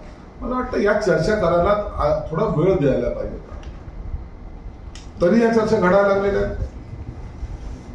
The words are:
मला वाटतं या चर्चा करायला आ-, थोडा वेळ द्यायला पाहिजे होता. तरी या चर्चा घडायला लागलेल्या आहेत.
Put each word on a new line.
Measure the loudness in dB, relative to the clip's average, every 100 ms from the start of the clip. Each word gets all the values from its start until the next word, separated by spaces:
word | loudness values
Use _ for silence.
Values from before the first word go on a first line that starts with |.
| -14 -18 -18 -8
मला | -4 -2
वाटतं | -2 2
या | 2
चर्चा | 2 4 2 4 2
करायला | 4 4 4 2 0 -2
आ-, | 0 0 -2
थोडा | -2 0 4
वेळ | 4 4
द्यायला | 4 2 0
पाहिजे | -4 -6 -8
होता. | -12 -14 -12 -14 -14 -12 -8 -8 -10 -14 -14 -14 -14 -14 -16 -16 -12 0
तरी | 4 6
या | 6
चर्चा | 4 4 4
घडायला | 6 6 4
लागलेल्या | 4 2 0
आहेत. | 0 -2 -6 -8 -14 -12 -12 -12 -14 -10 -10 -10 -10 -12 -14